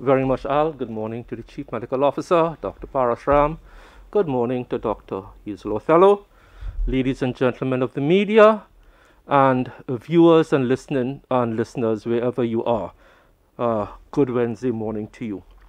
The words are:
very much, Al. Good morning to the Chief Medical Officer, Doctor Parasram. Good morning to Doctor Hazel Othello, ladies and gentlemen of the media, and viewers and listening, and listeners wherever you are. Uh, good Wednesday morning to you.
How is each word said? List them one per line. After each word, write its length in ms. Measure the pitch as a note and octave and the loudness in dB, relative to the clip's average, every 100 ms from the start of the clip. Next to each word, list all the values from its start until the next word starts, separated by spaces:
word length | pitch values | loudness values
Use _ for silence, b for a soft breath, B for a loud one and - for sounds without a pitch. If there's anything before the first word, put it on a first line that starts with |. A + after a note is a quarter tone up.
very 260 | B2 C3+ C3+ | 0 2 2
much, 180 | B2+ | -2
Al. 280 | - C#3+ D#3 | -2 0 -2
Good 180 | C#3 A#2 | -4 -10
morning 340 | A2 A2 A2+ | -8 -8 -8
to 120 | A#2+ A2+ | -10 -14
the 60 | |
Chief 280 | A2+ - C#3 | -14 -16 -10
Medical 320 | A#2+ A#2 C3 | -10 -6 0
Officer, 540 | C#3+ - C#3+ E3+ E3 D3+ | 0 -2 0 0 0 -2
Doctor 260 | G2 - - | -10 -10 -8
Parasram. 720 | C#3 B2 A#2 - C#3+ D3 E3 b b b b b | -2 -2 -2 2 2 2 -2 b b b b b
Good 160 | G#3+ F3 | -2 0
morning 380 | B2+ A#2+ B2+ A#2+ | 0 -2 -2 -4
to 120 | B2 | -4
Doctor 440 | A#2 G2+ - G2 G2+ - | -4 -6 -6 -10 -10 -16
Hazel 320 | - G2 G#2 G#2+ | -14 -10 -6 -6
Othello, 500 | - D#3 F#3+ G3+ - b b b b b - | 2 6 6 4 -2 b b b b b -2
ladies 360 | C3 B2+ B2+ | 0 -2 -2
and 120 | C3 | -4
gentlemen 480 | A#2 B2+ A#2+ C3+ B2+ | 0 0 0 -4 -2
of 120 | B2 | -4
the 60 | - | -2
media, 640 | C#3 F#3+ G3+ A3 G#3+ G#3+ - _ b b b b - | 0 2 4 6 6 4 -6 _ b b b b -2
and 440 | C#3+ C3+ B2+ B2+ - - | 2 4 2 -2 -8 -8
viewers 640 | B2+ - E3+ E3+ E3 D#3 | -8 0 4 6 6 4
and 160 | D3+ B2 | 0 0
listening, 540 | B2+ - C#3 B2 C#3 - | -2 -2 -4 -4 -6 -2
and 260 | B2+ A#2 A2+ | -2 0 -2
listeners 500 | A2+ - A2+ A2 A#2 | -4 -2 -2 -2 -2
wherever 360 | A#2 A#2+ A#2+ | -2 -2 -2
you 220 | A#2 A2+ | -2 -2
are. 280 | - A#2 F2 - b b b b _ - | -2 -2 -4 -12 b b b b _ -6
Uh, 280 | A#2+ A2 G2+ - - | -4 -2 -6 -12 -8
good 200 | - C3+ | -2 0
Wednesday 400 | B2 A#2+ A2 B2+ | 0 -2 -2 -6
morning 380 | A2+ A2 A2 G#2+ | -4 -6 -8 -10
to 160 | - | -10
you. 180 | A#2 F#2+ - - | -10 -10 -14 -20